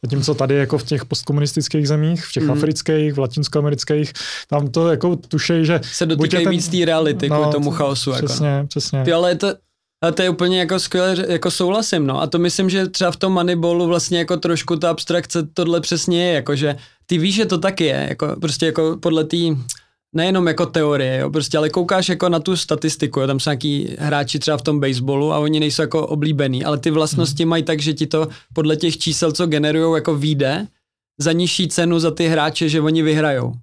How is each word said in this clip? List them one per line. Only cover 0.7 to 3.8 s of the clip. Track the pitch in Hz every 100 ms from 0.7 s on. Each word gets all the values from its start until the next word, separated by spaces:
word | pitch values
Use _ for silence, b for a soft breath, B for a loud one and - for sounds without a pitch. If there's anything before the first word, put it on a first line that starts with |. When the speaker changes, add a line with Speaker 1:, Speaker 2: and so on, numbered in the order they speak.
| 151
Speaker 1:
v |
těch | - 147 -
postkomunistických | - - 147 147 160 143 156 143
zemích, | 151 156 170 -
v |
těch | -
Speaker 2:
Mhm. | 151
Speaker 1:
afrických, | 143 151 156 - 156 151
v | 139
latinskoamerických, | 131 123 143 151 147 139